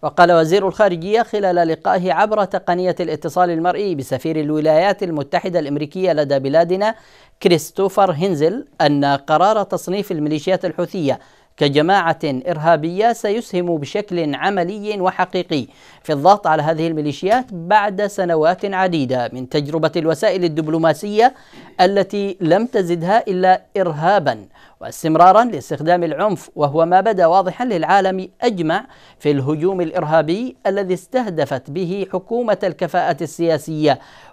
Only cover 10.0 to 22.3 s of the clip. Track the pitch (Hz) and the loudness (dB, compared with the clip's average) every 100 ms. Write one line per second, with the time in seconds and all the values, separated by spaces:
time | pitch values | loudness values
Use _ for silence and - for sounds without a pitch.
10 | 196 170 151 151 147 185 185 165 175 196 | -4 -4 -4 -4 -2 -2 -2 -4 -6 -4
11 | 147 123 - _ _ _ 147 143 156 196 | -2 -2 -6 _ _ _ 0 2 4 2
12 | 165 156 170 131 131 160 160 165 160 180 | 2 -2 -2 -4 -4 -2 2 2 2 0
13 | 220 233 214 208 233 180 175 165 143 208 | 0 0 -2 -4 -4 -4 -2 -2 -4 -6
14 | 208 180 156 139 165 202 170 214 208 208 | -4 -4 -4 -2 -2 0 -2 -4 -6 -2
15 | 180 - 180 190 170 160 113 _ - - | -2 -2 -4 -2 -2 -4 -4 _ -20 -20
16 | - 147 156 202 180 156 151 160 165 156 | -4 2 4 4 4 0 0 0 -2 -2
17 | 147 139 180 240 254 185 170 214 208 190 | -4 -4 0 0 -2 -12 0 2 2 -2
18 | 202 202 180 165 156 185 202 190 190 170 | -4 -2 0 2 2 0 -4 -2 0 0
19 | 131 127 120 123 127 151 143 160 156 175 | -2 -2 -4 -8 -6 -4 -2 -2 0 0
20 | 160 160 220 185 175 156 156 165 165 156 | -2 0 0 0 -2 -2 -2 0 0 0
21 | 208 208 240 - - - - - 185 202 | -2 2 2 2 -20 -20 -20 0 2 2
22 | 190 208 196 | 0 -2 -6